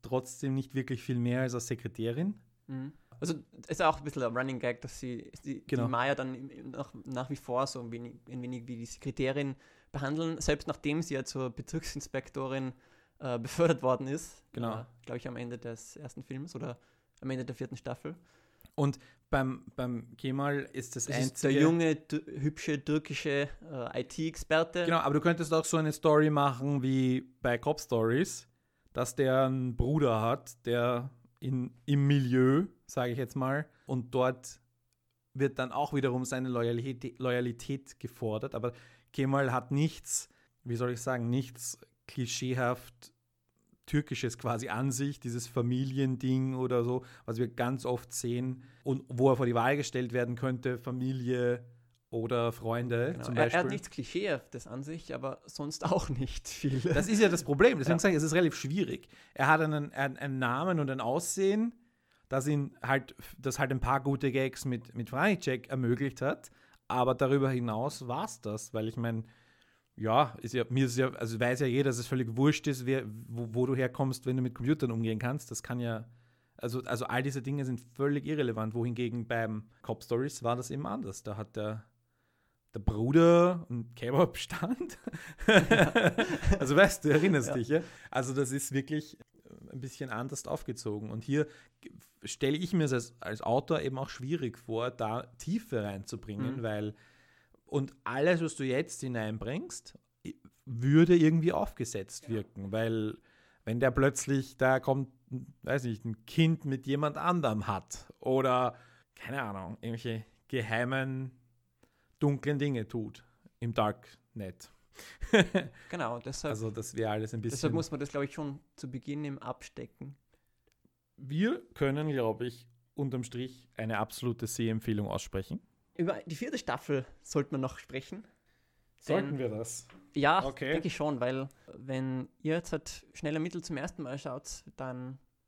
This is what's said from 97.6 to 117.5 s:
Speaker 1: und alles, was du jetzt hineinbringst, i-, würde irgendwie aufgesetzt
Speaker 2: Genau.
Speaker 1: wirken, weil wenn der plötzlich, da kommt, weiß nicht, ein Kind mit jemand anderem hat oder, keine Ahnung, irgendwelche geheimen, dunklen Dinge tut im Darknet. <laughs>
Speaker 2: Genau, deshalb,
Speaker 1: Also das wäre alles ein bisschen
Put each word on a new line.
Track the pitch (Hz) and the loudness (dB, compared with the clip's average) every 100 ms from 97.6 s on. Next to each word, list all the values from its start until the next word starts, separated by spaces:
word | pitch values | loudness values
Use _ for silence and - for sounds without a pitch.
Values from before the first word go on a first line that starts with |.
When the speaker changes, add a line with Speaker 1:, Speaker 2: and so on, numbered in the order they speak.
| - | -4
Speaker 1:
und | 143 135 - | -2 -2 -6
alles, | - 127 160 170 | -4 2 4 4
was | 160 - | 2 -2
du | |
jetzt | 135 127 - - | -2 0 -2 -4
hineinbringst, | 131 120 110 107 107 156 349 - - - _ _ - | -6 -2 -2 -4 -4 -6 -6 -12 -16 -20 _ _ -14
i-, | - - _ | -14 -18 _
würde | - 117 131 151 175 175 | -10 -2 6 8 10 8
irgendwie | 156 165 160 | 8 6 2
aufgesetzt | 78 - - 117 104 95 - - | 2 -2 -4 -6 -6 -8 -12 -6
Speaker 2:
Genau. | 110 | -6
Speaker 1:
wirken, | 101 - 98 | -6 -10 -4
weil | 110 113 113 107 - _ _ _ _ | -2 0 0 -2 -6 _ _ _ _
wenn | - 117 | -4 2
der | 131 | 2
plötzlich, | 117 135 - - 139 131 - | 6 4 4 0 0 0 2
da | 131 131 | 4 4
kommt, | 135 135 135 - - 127 - - | 4 0 0 -8 -10 -10 -10 -12
weiß | - 135 | -2 -2
nicht, | 123 110 117 | 0 -4 -4
ein | 110 - | -8 -4
Kind | - 160 160 | 4 4 4
mit | 143 135 135 | 0 -4 -2
jemand | 139 151 147 | 0 0 0
anderem | 160 180 139 107 101 | 0 2 2 0 0
hat | 95 - - - - | -4 -6 -14 -16 -8
oder, | - 131 131 127 123 - - _ _ | 0 4 4 4 2 -2 -14 _ _
keine | - - 139 | -16 -10 -6
Ahnung, | 117 98 92 110 | -4 -6 -8 -8
irgendwelche | 113 113 120 113 107 _ _ | -6 -6 -4 -6 -8 _ _
geheimen, | 131 110 117 123 135 131 131 131 - _ _ _ _ _ _ _ - | -4 -2 0 0 -2 -2 -4 -8 -12 _ _ _ _ _ _ _ -2
dunklen | 147 139 143 143 | 0 0 0 0
Dinge | 147 127 107 | 0 -2 -2
tut | 120 107 - - _ - - | -4 -6 -10 -20 _ -20 -8
im | 117 | -4
Darknet. | 113 107 104 - - _ - 95 - - _ _ - - - - | 2 2 0 -8 -20 _ -12 -10 -12 -20 _ _ -20 -20 -10 4
<laughs> | 220 175 190 135 - - | 6 6 2 -2 -10 -12
Speaker 2:
Genau, | 180 120 120 | -6 -4 -4
deshalb, | 127 131 151 | -8 -6 -4
Speaker 1:
Also | 107 110 | -4 -4
das | 110 107 - | -6 -8 -4
wäre | 110 | -2
alles | 107 110 | -2 -4
ein | 113 | -4
bisschen | 113 | -4